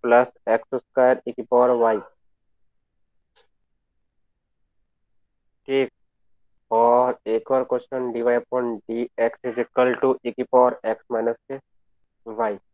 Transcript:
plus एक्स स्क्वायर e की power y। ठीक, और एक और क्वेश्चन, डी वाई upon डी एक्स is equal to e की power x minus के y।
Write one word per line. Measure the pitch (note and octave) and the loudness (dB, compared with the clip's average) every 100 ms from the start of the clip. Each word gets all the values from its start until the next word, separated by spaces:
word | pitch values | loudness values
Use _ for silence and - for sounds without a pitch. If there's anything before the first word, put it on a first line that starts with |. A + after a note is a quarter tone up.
plus | A#2+ A#2+ B2+ _ - | 4 4 4 _ -2
एक्स | A2+ - B2+ | -2 -2 -10
स्क्वायर | _ - B2+ B2+ - | _ 2 2 2 -4
e | |
की | A#2 | -12
power | A2 B2 B2 B2 | -2 2 2 2
y। | A2+ G#2+ G2 _ _ _ _ _ _ _ _ _ _ _ _ _ _ _ _ _ _ _ _ _ _ _ _ _ _ _ _ _ _ _ _ _ _ _ - | 2 0 -6 _ _ _ _ _ _ _ _ _ _ _ _ _ _ _ _ _ _ _ _ _ _ _ _ _ _ _ _ _ _ _ _ _ _ _ -4
ठीक, | C3+ C3 _ _ _ _ _ _ _ _ | -2 -2 _ _ _ _ _ _ _ _
और | A2+ A#2 A#2+ B2 A#2+ - | 2 4 4 2 -4 -4
एक | A2+ A2 | -4 -2
और | C3 | -2
क्वेश्चन, | C3 B2+ - C3 B2+ | -2 -6 -6 -8 -6
डी | A#2 | -4
वाई | A#2 A#2+ | 0 -2
upon | A#2+ B2+ A#2+ A2 | -2 -4 -4 -8
डी | - A#2 A#2+ - | -8 -8 -8 -2
एक्स | A#2 - B2+ | -4 -2 -10
is | A#2 A#2 | -6 -4
equal | - B2+ B2+ | 0 0 2
to | C3+ C3 B2 | 0 0 -4
e | A2+ | -8
की | B2 | 0
power | B2+ B2+ A#2+ A2 | 4 4 0 -6
x | A2+ _ | -6 _
minus | A#2 A#2 A#2 _ | -4 -4 -6 _
के | C3+ _ _ _ _ _ _ A#2 | -16 _ _ _ _ _ _ -16
y। | A2 A2+ G2 _ | -6 -6 -6 _